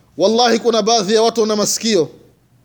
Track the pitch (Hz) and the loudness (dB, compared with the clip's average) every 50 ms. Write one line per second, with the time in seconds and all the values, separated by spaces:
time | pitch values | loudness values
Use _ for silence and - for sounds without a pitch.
0 | _ _ _ 135 170 208 220 233 247 233 226 226 - 240 226 220 208 220 233 233 | _ _ _ -2 0 0 2 2 2 2 0 0 0 0 0 0 0 0 0 0
1 | 190 180 226 214 226 233 226 233 262 220 214 208 202 - - - - 233 214 180 | 0 0 0 2 2 2 0 0 -2 -2 -2 -2 -2 -4 -4 -4 -2 -2 0 0
2 | 147 - - - - _ _ _ _ _ _ _ | -2 -4 -8 -18 -20 _ _ _ _ _ _ _